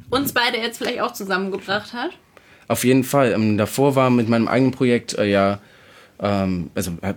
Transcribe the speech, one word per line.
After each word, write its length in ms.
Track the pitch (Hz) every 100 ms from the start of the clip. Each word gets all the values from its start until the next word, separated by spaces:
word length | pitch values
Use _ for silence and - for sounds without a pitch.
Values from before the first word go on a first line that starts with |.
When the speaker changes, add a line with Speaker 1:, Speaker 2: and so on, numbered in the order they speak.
| -
Speaker 1:
uns 220 | 254 277
beide 240 | - 240 240
jetzt 200 | 226 226
vielleicht 240 | 240 247
auch 100 | 240
zusammengebracht 800 | 247 196 185 196 185 - 202 208
hat? 180 | 240 285 - _ - _ - _
Speaker 2:
Auf 160 | 113
jeden 220 | 123 131
Fall. 260 | 127 143 127
Ähm, 240 | 95 110 104
davor 380 | 104 - 139
war 160 | 135 131
mit 180 | 123 113
meinem 200 | 117 113
eigenen 240 | 120 131
Projekt, 440 | 123 131 120 - -
äh, 80 | 104
ja, 340 | 101 98 101 - - - - - _
ähm, 500 | 101 101 95 90 80
also, 160 | - 92 82
äh, 120 | 95